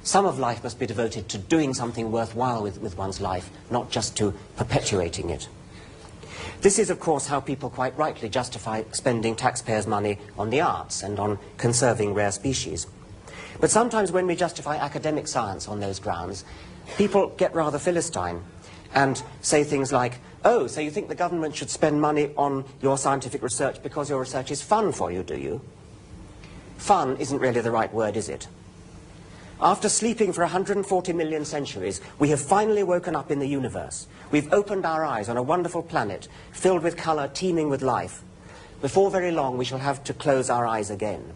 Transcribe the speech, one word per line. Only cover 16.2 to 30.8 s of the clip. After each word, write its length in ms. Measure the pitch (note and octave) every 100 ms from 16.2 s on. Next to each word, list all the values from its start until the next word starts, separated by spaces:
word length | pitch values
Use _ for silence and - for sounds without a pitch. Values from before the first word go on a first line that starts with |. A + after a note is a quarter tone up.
| F2 G2+ - - - - - -
people 300 | G3+ G3+ F3+ -
get 180 | F3+
rather 240 | E3 D3+ C#3+
philistine 680 | F3+ E3+ - - F2+ F2 F2+ - - - - C3
and 260 | C3+ C3 - -
say 240 | - D3+ D3
things 260 | C#3+ C3
like, 280 | C3+ B2 B2 - - G3
"Oh, 220 | A#3+ F3
so 120 | D#3
you 100 | D3+
think 200 | D3+ -
the 60 | D#3
government 380 | F3 F3 D#3
should 160 | - C#3
spend 300 | - D#3 D3
money 300 | D3+ D3+ D3 C#3+
on 260 | C#3+ C3+ C3+ -
your 160 | C3+ C3+
scientific 460 | D3 C#3 C3 C#3
research 400 | B2 - C3+ -
because 260 | C#3 D#3 C#3+
your 120 | C3+
research 300 | B2+ C#3 C3
is 100 | C#3+
fun 320 | - G#3+ G3+
for 180 | - F2
you, 100 | F2+
do 160 | F#2 C#2+
you?" 220 | C#2 - - - - - - - - - - - - -
Fun 400 | - G3 C3 C3
isn't 220 | B2+ C3+
really 200 | C3 A#2+
the 120 | A2+
right 220 | A2+ G2+
word, 220 | A2 G#2+ G2+
is 140 | F2
it? 180 | C#2 - - - - - - - - - - - -
After 300 | E3 G3 G#3
sleeping 420 | - A3 A3 G3+
for 120 | E3
a 40 | E3+
hundred 300 | F3+ F#3+
and 80 | G3+